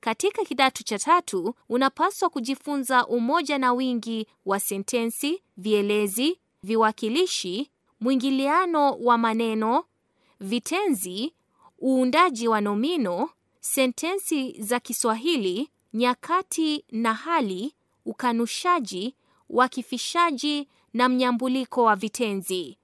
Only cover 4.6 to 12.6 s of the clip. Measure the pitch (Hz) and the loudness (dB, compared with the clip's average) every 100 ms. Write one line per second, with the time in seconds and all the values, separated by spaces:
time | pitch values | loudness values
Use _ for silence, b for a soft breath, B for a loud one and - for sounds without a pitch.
4.6 | - 196 196 247 233 - 285 359 _ - | 0 -4 -4 -2 -2 -2 -2 -4 _ -10
5.6 | 190 208 202 208 208 202 285 359 _ _ | 0 2 4 2 0 0 0 -2 _ _
6.6 | 185 220 220 214 220 262 370 - 180 185 | -4 2 2 2 -2 0 0 -2 -4 -6
7.6 | 285 _ _ _ 226 269 262 269 277 320 | -8 _ _ _ 0 0 2 0 2 2
8.6 | 370 320 285 - 233 233 233 220 226 220 | 2 2 2 2 2 4 2 0 -2 0
9.6 | 220 262 - _ _ _ _ _ 196 233 | 0 0 -2 _ _ _ _ _ -4 -4
10.6 | - 339 415 247 185 185 269 _ _ b | -2 -2 0 0 -2 -6 -8 _ _ b
11.6 | b _ 262 262 254 294 359 240 233 214 | b _ 0 2 2 4 4 2 0 2